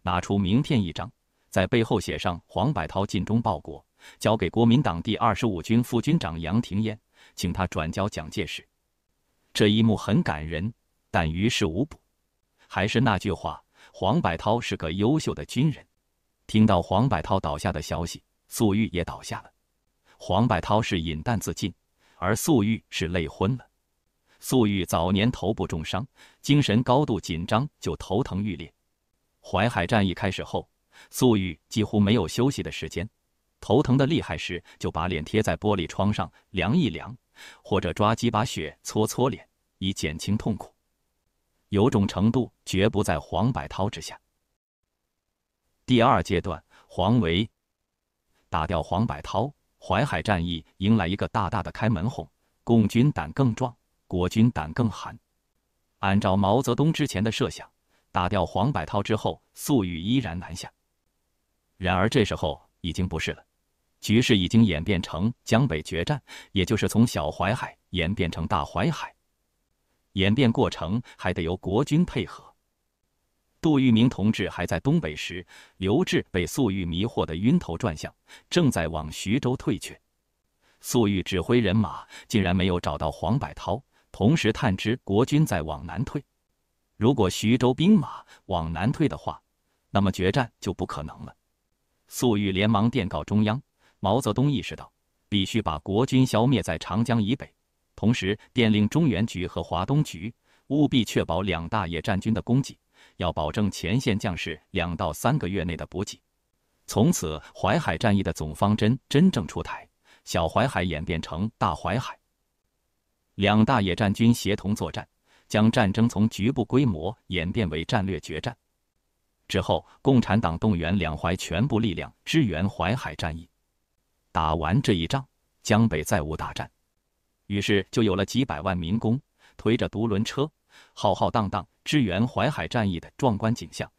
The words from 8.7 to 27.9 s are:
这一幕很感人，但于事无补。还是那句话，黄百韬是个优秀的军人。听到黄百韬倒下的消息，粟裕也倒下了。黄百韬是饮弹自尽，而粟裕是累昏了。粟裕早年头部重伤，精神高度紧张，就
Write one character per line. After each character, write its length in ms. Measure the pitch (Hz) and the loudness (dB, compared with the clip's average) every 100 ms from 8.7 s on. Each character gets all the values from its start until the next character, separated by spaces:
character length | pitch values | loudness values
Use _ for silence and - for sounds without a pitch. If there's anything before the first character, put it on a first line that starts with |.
| _ _ _ _ _ _ _ _ | _ _ _ _ _ _ _ _
这 180 | - 107 | 2 4
一 120 | 107 | 6
幕 160 | 113 98 | 4 2
很 240 | - 120 | 2 0
感 240 | - 76 78 | 0 -2 -4
人， 260 | 80 101 - _ _ _ | -4 -6 -8 _ _ _
但 180 | 101 82 | -2 0
于 220 | 82 104 | 0 0
事 160 | - 95 | 0 0
无 180 | 85 | -2
补。 160 | 151 - _ _ _ _ _ _ _ | -4 -6 _ _ _ _ _ _ _
还 200 | - 101 | -2 0
是 140 | 120 | 2
那 160 | 123 95 | 2 2
句 140 | 104 | 0
话， 280 | 87 80 76 _ _ - | -4 -6 -10 _ _ -20
黄 300 | - 92 151 | -4 0 2
百 160 | - 82 | 0 0
韬 240 | - 117 | 0 -2
是 160 | - 95 | -2 -6
个 140 | 82 | -4
优 260 | 90 104 156 | 0 2 2
秀 160 | - | 0
的 100 | 78 73 | -6 -6
军 260 | - 156 | 0 0
人。 120 | 131 - _ _ _ _ _ - | -2 -10 _ _ _ _ _ -2
听 180 | 107 | 4
到 160 | 107 92 | 6 6
黄 300 | - 95 131 | 2 2 2
百 140 | 92 | 0
韬 160 | - 98 | 0 -2
倒 180 | 82 78 | -2 -4
下 140 | 95 | -4
的 100 | 80 | -4
消 240 | - 82 85 | -6 -6 -6
息， 180 | - _ _ _ | -8 _ _ _
粟 280 | - 110 98 | 0 2 4
裕 120 | 107 | 0
也 100 | 85 | -2
倒 160 | 85 - | -6 -8
下 200 | - - | -12 -12
了。 100 | - _ _ _ _ _ _ _ | -14 _ _ _ _ _ _ _
黄 320 | - 92 117 | -2 2 2
百 140 | 92 | 2
韬 180 | - 107 | 2 0
是 220 | 107 95 | 0 -2
饮 200 | 82 78 | -2 -4
弹 160 | 98 110 | -4 -4
自 140 | - | -4
尽， 200 | 85 101 - _ _ _ _ | -6 -6 -8 _ _ _ _
而 180 | 90 113 | -2 -2
粟 280 | - 139 | 2 2
裕 180 | 101 110 - | 2 0 -6
是 180 | - 85 | -6 -4
累 200 | 90 78 | -2 -4
昏 300 | - 98 127 | -2 -2 -2
了。 100 | - _ _ _ _ _ _ _ | -8 _ _ _ _ _ _ _
粟 280 | - 131 107 | -2 2 4
裕 180 | 101 85 | 2 0
早 260 | 90 85 | 0 2
年 200 | 98 113 | 2 0
头 200 | - 92 | 0 -4
部 140 | - 90 | -2 -4
重 160 | 82 | -6
伤， 240 | 76 95 139 _ - _ | -6 -6 -8 _ -20 _
精 200 | - 143 | 2 4
神 220 | 135 107 | 4 2
高 200 | 123 127 | 2 2
度 160 | 147 104 | 2 -2
紧 260 | - 80 87 | -4 -6 -2
张， 220 | 107 147 - | -2 -2 -6
就 160 | - | -6